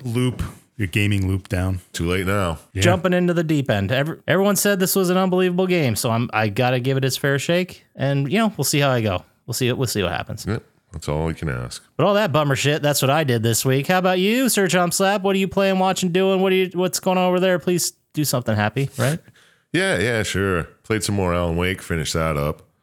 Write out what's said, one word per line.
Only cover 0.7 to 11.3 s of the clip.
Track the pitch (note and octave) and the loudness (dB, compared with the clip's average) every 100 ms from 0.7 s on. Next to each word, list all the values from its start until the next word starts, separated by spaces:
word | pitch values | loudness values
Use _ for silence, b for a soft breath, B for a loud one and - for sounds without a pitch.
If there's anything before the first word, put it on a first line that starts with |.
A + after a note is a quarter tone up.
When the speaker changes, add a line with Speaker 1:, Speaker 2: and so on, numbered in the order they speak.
| - | -6
Speaker 1:
your | F#2 | -2
gaming | G#2+ G#2 G2+ F#2 | 0 2 2 0
loop | F#2+ - | -2 -2
down. | F#2 F#2 F#2 - | -2 -2 -4 -6
Speaker 2:
Too | - F2 | -4 -2
late | F#2 F#2 | 0 0
now. | G2+ F2+ E2 - | 0 0 -4 -8
Speaker 1:
Yeah. | F#2+ | 0
Speaker 3:
Jumping | C3 F3+ F#3 | 2 2 2
into | F3+ F3 | 0 0
the | E3+ | 0
deep | D#3 D3+ C3 | 0 0 0
end. | G#2 G2 | 0 0
Every-, | C3 D3+ - - | -2 -4 -6 -2
everyone | F3 G3 F#3+ | 2 2 2
said | G3+ G3+ | 2 2
this | F#3 G3 | 0 0
was | F3+ | 2
an | F#3 | 2
unbelievable | F#3+ F3+ F#3 F3+ F#3 | 2 2 2 0 0
game, | F3+ C3 G#2 | 2 2 0
so | A#2+ | 0
I'm, | A#2 A#2+ | 0 0
I | G#2+ A2 | 0 0
gotta | G2+ B2 B2+ | 2 2 2
give | C3 C3+ | 0 0
it | |
its | C3+ - | -2 0
fair | C#3+ C#3 | 0 0
shake. | D3+ F3 F3+ - _ - | 0 0 -2 -8 _ -4
And, | C3+ C#3 C#3 | -2 0 0
you | G3+ | 0
know, | A3 - | 0 0
we'll | B2+ | -2
see | D3 | 2
how | C#3+ | 2
I | B2 | 2
go. | G#2+ F2+ - _ - | 0 -2 -6 _ -10
We'll | A#2 | -2
see, | B2 | -2
we'll | B2+ A#2+ | 0 -2
see | G#2+ | 0
what | F2 | -2
happens. | E2+ - - - | -2 -8 -8 -6
Speaker 2:
Yep. | F#2 - _ _ | -6 -8 _ _
That's | E2 - | -12 -6
all | D2+ | -2
we | E2 | -2